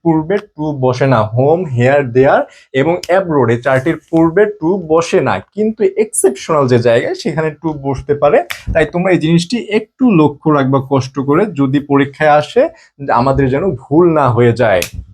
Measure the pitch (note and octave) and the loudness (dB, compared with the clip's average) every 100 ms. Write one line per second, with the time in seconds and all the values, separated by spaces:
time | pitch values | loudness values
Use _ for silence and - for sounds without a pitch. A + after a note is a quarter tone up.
0 | E3 D#3 D#3 G3 - - D3+ C#3 B2+ B2 | -2 -2 0 -4 -6 -8 -6 -2 -2 0
1 | C3+ A#2 G#2 A#2 C#3 F3 E3+ A#2+ B2 C#3+ | 2 2 0 0 0 0 -2 0 2 2
2 | C3 B2 C#3 A3 C#4+ - _ C3 D#3 F3+ | 2 2 4 2 -2 -12 _ -2 -2 -2
3 | - F#3+ F3 D3 A#2 A#2+ C#3 C3 D#3 D#3 | -2 -2 0 0 2 0 0 -2 -2 -6
4 | - E3 E3 F3 G#3 - D#3+ G3 D#3 E3 | -2 0 2 2 0 -2 -4 -4 0 -2
5 | - F3+ C3 G2+ - G3 A3 A3 G3 - | 0 0 0 -4 -6 -4 -4 0 -2 -2
6 | A3 - F#4+ - - D3+ C3+ B2 A#2+ A#2 | -4 -2 -2 -2 -2 0 2 2 2 2
7 | F3 F#4 F#3+ D3+ D#3 D3+ D#3+ D3 C3+ C3 | 0 -6 -4 -2 -4 -4 -8 -6 -6 -6
8 | - C#3+ C#3+ B3 F4 - - D#3+ D#3 F3 | -4 0 2 2 -2 -10 -4 -2 0 -2
9 | F#3+ E3 D#3 E3+ E3+ A#3 - G#3+ - - | 0 0 2 0 0 -6 -2 -4 -4 -2
10 | B3+ E3+ D3 - D#3 D3 C3 C3+ C3 C3+ | 2 4 2 0 -4 -2 0 -2 0 -2
11 | C3 C#3+ B2+ D#3 G#3+ C#3 C3+ C#3+ C#3+ C#3 | -4 -6 0 0 0 -2 -2 -2 0 0
12 | C#3 - D3+ D3 D3 A#3 D#4+ - _ - | 0 0 2 2 0 -2 -2 -4 _ -12
13 | C#3 A#2 C3+ C3+ C3 C3+ F#3+ B2+ - D3+ | -4 0 0 0 0 0 -4 -6 -2 2
14 | F3 D#3 C3 A#2 A#2+ A#2 A#2 A2 - - | 2 2 0 2 2 2 2 0 -2 -12
15 | - | -18